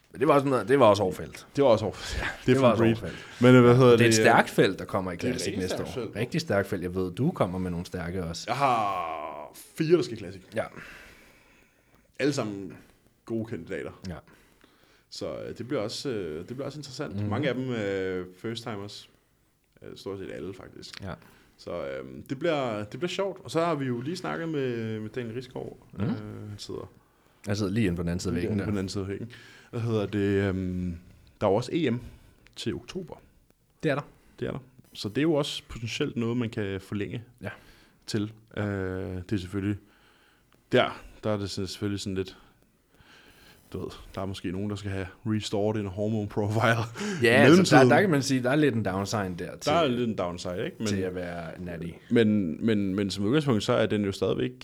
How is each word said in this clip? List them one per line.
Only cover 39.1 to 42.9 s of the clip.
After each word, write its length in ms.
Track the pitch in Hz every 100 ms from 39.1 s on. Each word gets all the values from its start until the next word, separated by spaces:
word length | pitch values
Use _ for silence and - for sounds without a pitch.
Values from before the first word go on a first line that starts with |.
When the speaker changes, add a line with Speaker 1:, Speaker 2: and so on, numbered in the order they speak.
| 92 87
Speaker 2:
er 60 | 101
selvfølgelig 400 | 90 98 98 101 - _ _ _ _ _ _ _ _
der, 300 | 156 - - - -
der 80 | 110
er 40 | 104
det 120 | 98
sådan, 180 | - 92
selvfølgelig 320 | - 104 98
sådan 160 | 104 95
lidt, 220 | 95 - - _ _ _ _